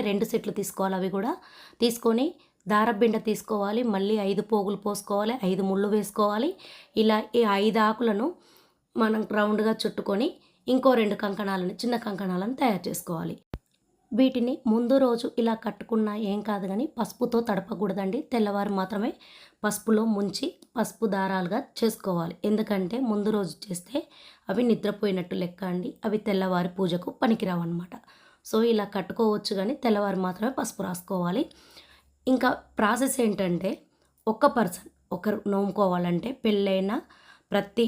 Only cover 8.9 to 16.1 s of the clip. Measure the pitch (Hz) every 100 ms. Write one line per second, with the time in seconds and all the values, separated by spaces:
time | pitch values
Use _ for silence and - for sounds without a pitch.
8.9 | 233 220 220 208 208 208 214 220 220 214
9.9 | - 196 196 294 - _ _ - 254 269
10.9 | 240 214 - 208 190 196 190 180 - 233
11.9 | 233 226 190 190 180 208 262 262 185 -
12.9 | - - 165 170 - _ - - _ _
13.9 | _ _ 220 262 247 240 294 226 220 240
14.9 | 269 262 233 269 - 226 226 214 202 -
15.9 | 226 214